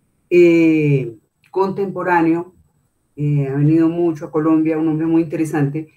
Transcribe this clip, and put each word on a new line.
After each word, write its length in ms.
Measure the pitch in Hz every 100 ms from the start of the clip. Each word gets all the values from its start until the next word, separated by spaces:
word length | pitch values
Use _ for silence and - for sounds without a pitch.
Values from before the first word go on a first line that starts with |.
| _ _ _
eh, 880 | 175 175 165 160 156 147 139 117 113 _ _ _
contemporáneo, 1040 | 185 196 190 190 180 180 170 165 170 175 _ _ _ _ _ _ -
eh, 320 | 147 143 135
ha 60 | 139
venido 340 | 147 160 165
mucho 360 | 170 170 151 165
a 60 |
Colombia, 460 | 156 160 156 160 156
un 100 | 160
hombre 200 | 156 165
muy 160 | 165
interesante. 680 | 160 160 151 156 139 151 156